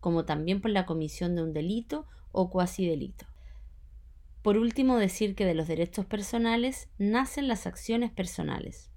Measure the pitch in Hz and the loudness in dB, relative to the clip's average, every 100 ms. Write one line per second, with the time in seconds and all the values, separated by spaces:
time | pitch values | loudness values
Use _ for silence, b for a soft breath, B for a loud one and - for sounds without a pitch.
0 | 175 165 165 151 160 196 220 202 180 160 | 0 2 2 0 0 0 2 2 0 -2
1 | 156 - 175 175 160 151 170 226 - 302 | -2 -2 0 0 0 -2 -2 -2 -4 -8
2 | b b b 190 180 185 180 - 175 151 | b b b 0 2 2 0 0 0 0
3 | - - - b b b b b - - | -4 -10 -16 b b b b b -20 -20
4 | - - - - 208 208 233 254 262 247 | -20 -20 -20 -2 4 4 4 4 4 6
5 | 190 - 208 190 190 160 160 165 175 - | 4 2 -2 2 2 2 0 0 0 -2
6 | 185 208 196 233 226 233 254 262 - - | -4 -4 -2 0 2 2 0 -2 -10 -2
7 | 202 240 262 285 269 208 180 - - 233 | 2 2 0 -2 0 0 -4 -6 -2 0
8 | 233 - 180 - 151 - - - - | 0 -2 -4 -2 -4 -4 -6 -12 -18